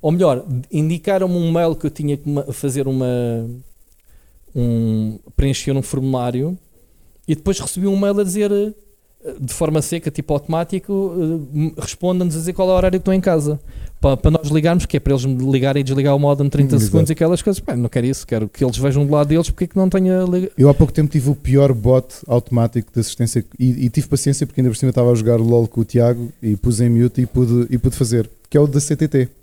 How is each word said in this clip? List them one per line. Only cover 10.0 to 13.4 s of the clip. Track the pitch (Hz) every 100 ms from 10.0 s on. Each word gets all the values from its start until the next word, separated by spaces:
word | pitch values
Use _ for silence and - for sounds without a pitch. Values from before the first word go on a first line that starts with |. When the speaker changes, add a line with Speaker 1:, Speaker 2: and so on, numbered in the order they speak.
| 156
Speaker 1:
tipo | - -
automático, | 147 143 160 170 190 - 196 196 175
eh, | 160 160 139 147
m-, | 156 156
responda-nos | - - 180 180 180 156
a |
dizer | 165
qual | 175 185
é |
o | 185
horário | 185 185
que |
estou | 190
em | 190
casa. | 185 165